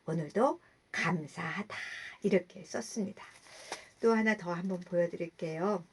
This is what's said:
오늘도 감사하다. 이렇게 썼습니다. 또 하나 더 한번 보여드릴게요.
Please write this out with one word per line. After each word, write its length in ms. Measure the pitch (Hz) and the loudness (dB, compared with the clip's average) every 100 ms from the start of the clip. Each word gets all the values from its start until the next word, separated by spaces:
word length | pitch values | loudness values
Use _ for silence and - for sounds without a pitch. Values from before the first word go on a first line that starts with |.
| - | -4
오늘도 540 | 165 151 196 262 339 _ _ _ | -2 0 4 4 4 _ _ _
감사하다. 840 | - 170 170 151 - 165 170 202 - - - - - | -2 2 0 -2 -6 -4 -4 -6 -8 -8 -10 -12 -4
이렇게 420 | 202 190 175 - | 4 4 2 -10
썼습니다. 600 | 170 - 226 - 196 - - - - - - - - - | -8 -6 -4 -4 -4 -6 -18 -20 -20 -18 -12 -12 -14 0
또 120 | 226 | 4
하나 220 | 220 220 214 | 4 4 2
더 160 | 175 | 0
한번 260 | 170 190 185 | -2 -2 -4
보여드릴게요. 1040 | 180 175 170 170 170 - 170 160 190 202 170 | 0 2 2 0 -6 -6 -6 0 0 0 -4